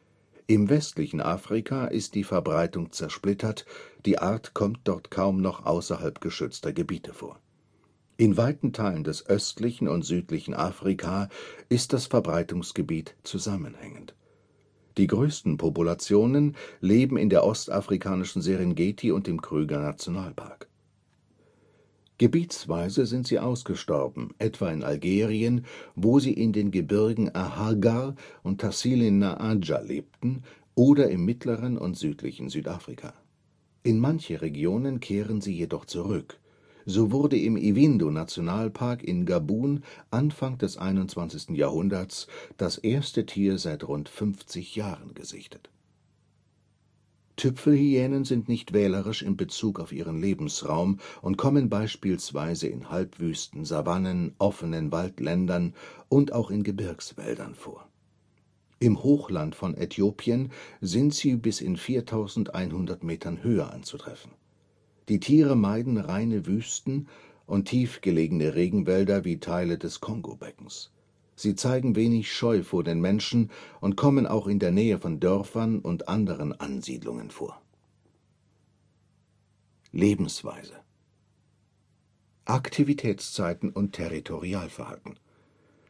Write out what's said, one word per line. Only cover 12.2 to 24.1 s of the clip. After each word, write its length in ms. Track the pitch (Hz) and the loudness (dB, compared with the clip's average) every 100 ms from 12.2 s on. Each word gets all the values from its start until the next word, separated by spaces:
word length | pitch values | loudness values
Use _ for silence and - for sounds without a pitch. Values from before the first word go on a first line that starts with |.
| 85 85 87 87 85 - 80 80 78 - | 2 0 -2 -4 -4 -4 -2 -4 -6 -14
zusammenhängend. 920 | - 95 101 98 76 - - - - - _ _ _ _ _ _ _ - | -10 -6 -4 -4 -6 -12 -16 -16 -20 -20 _ _ _ _ _ _ _ 2
Die 80 | 98 | 2
größten 500 | - 147 147 - 73 | 4 2 0 -2 0
Populationen 1000 | 82 80 85 85 - 101 117 143 147 143 - - | 0 2 0 0 4 4 6 4 2 0 -12 -2
leben 340 | 92 110 135 131 | 4 6 6 4
in 140 | 101 | 4
der 140 | - | 6
ostafrikanischen 1000 | - 110 - 101 - 95 95 92 92 95 | 6 2 -2 -2 0 -2 0 -2 -2 -2
Serengeti 680 | 82 92 90 82 90 101 117 | 0 2 2 2 0 0 0
und 160 | 80 - | 0 0
im 120 | 82 | -4
Krüger-Nationalpark. 1300 | - 76 76 73 73 71 - 90 87 - - - - _ _ _ _ _ _ _ _ _ _ _ _ _ _ - | -2 -2 0 -2 -4 -6 -6 -6 -6 -12 -14 -16 -20 _ _ _ _ _ _ _ _ _ _ _ _ _ _ 4
Gebietsweise 920 | 120 170 170 - - 82 87 101 117 | 4 6 0 -6 -4 -4 0 0 0
sind 200 | 123 123 | -2 0
sie 140 | 113 | 0
ausgestorben, 920 | 123 123 - 90 - 76 65 | 0 -2 -4 -6 -2 0 -2